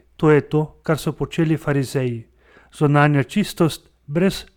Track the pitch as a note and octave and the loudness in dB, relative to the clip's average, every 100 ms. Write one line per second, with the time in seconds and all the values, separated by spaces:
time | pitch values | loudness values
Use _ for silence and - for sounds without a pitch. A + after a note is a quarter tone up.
0 | _ - D#3+ D3+ C3+ D3+ D3+ - - D#3 | _ -2 2 4 2 -2 -4 -6 -4 -4
1 | - C#3+ C#3 - D#3+ D#3 - C#3 C3 C#3 | -4 -6 -6 -2 -2 -2 -2 -2 -2 -4
2 | B2+ A#2 A2+ _ _ _ _ - D3+ D3 | -4 -6 -12 _ _ _ _ -2 2 4
3 | D3 C#3+ C3 - G3 - E3 - - _ | 4 2 0 -2 -4 0 -2 -2 -12 _
4 | - D3 F#3+ - - | -8 -2 -2 -2 -10